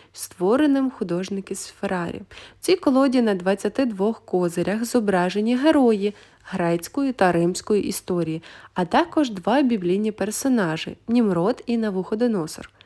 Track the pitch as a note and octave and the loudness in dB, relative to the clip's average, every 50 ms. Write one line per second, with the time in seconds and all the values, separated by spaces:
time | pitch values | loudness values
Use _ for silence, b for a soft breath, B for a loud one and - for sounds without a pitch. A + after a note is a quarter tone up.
0 | B B B - - - - - F3 F#3+ A#3 C4+ D4+ D4 C4+ C#4 C4+ B3+ - - | B B B -14 -14 -12 -6 -2 2 2 4 4 4 4 2 2 0 -2 -2 -4
1 | G#3+ F3 F3 F3+ F#3+ - G3+ G3 F#3+ - G3 - - - - - - G3 F#3+ F3+ | -4 -4 -4 -4 -4 -6 -6 -8 -8 -8 -10 -10 -12 -14 -12 -8 -6 -4 -4 -4
2 | E3+ - - - G3+ - B B B B B B - - F#4 F#4 - D4+ B3+ C4 | -4 -6 -8 -10 -14 -18 B B B B B B 0 0 2 2 4 4 4 4
3 | C4+ C#4 B3 B3+ A#3 A3 G3+ F3+ F3+ F#3+ G3+ G3+ - G#3 - - C#4 A#3+ G#3 F#3 | 4 4 4 2 2 2 2 0 0 0 0 0 -2 -4 -2 0 -2 -2 0 -2
4 | G3 A3 A3+ - _ - - F3+ F3+ F3 E3+ F3+ E3+ F3 G3+ A3 A#3+ A#3 - B3 | -2 -2 -2 -4 _ -4 -2 0 0 0 0 -2 -2 -2 -2 -4 -2 0 0 0
5 | G#3+ G3+ F#3+ F3+ F3 F3+ F3+ G#3 G#3+ A3+ B3 B3 C#4 D#4+ D#4 D4 C4 A#3 A3 G3 | 0 2 2 2 2 0 0 0 0 0 0 2 2 4 4 6 6 4 4 2
6 | G3 G#3 G3+ B B B B B B - F#3+ F#3 F3 E3+ E3+ E3+ - - - C#4+ | 0 -4 -6 B B B B B B -8 -4 -2 0 0 0 -2 -4 -6 -4 -4
7 | C#4 C4+ A#3+ - G3 F3+ F3 E3+ E3+ F3 F#3+ - - - G#3+ G3 - - G3 - | -2 -2 0 2 2 2 4 4 2 0 0 -2 -2 0 0 0 0 -2 -6 -6
8 | - - F#3 F3 E3 D#3+ D#3+ E3 B B B B B B B - F3+ E3 - C4+ | -4 -4 -2 -2 -2 -2 -4 -8 B B B B B B B -4 -2 0 2 2
9 | E4+ E4+ - D#4+ D4 B3 G#3 F#3 F3 G3+ A#3 C#4+ C#4+ A#3+ A#3 G3 F3 F3 F#3 G3+ | 2 2 0 0 0 0 -2 -4 -2 0 2 2 2 2 0 0 0 0 0 0
10 | G#3+ A3 G3+ - F#3+ G#3 A3 - - C#4 B3+ A#3 F#3 D#3+ - F#3 - - - - | -2 -2 -4 -4 -4 -4 -4 -4 -2 0 2 2 2 0 -2 -4 -6 -10 -12 -12
11 | _ - A3+ B3 A3+ G3+ F3+ E3+ E3+ G#3+ C4 - - - A#3 A3+ A3 G#3+ F#3 F#3 | _ 0 2 2 2 2 2 2 2 0 0 -2 -4 -4 -2 -2 -2 -2 -2 -4
12 | F#3 - G#3+ G#3+ A#3+ B3 A3 F#3 D3+ E3 - - - - b b b | -4 -4 -2 0 0 0 0 0 -2 -4 -8 -12 -14 -18 b b b